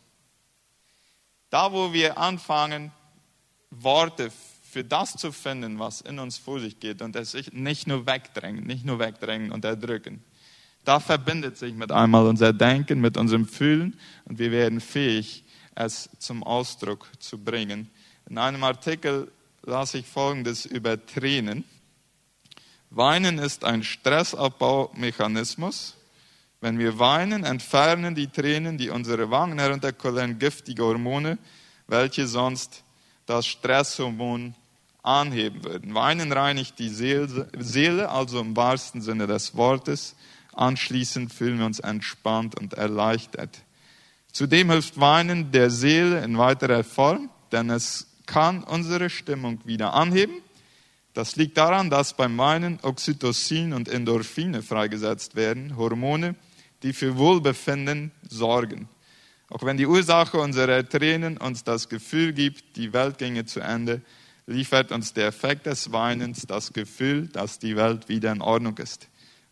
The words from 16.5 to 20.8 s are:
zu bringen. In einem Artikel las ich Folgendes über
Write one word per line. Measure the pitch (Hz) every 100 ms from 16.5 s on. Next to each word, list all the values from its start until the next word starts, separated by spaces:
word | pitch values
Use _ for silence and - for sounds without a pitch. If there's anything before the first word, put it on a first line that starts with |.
| 120 123 - - 101 - -
zu | - 110
bringen. | 104 117 104 104 107 _ _ _ -
In | 110
einem | 127 135
Artikel | 135 127 - 160 147 139 139 - _ _
las | - 123 135
ich | 135 123
Folgendes | - 139 143 120 117 -
über | 127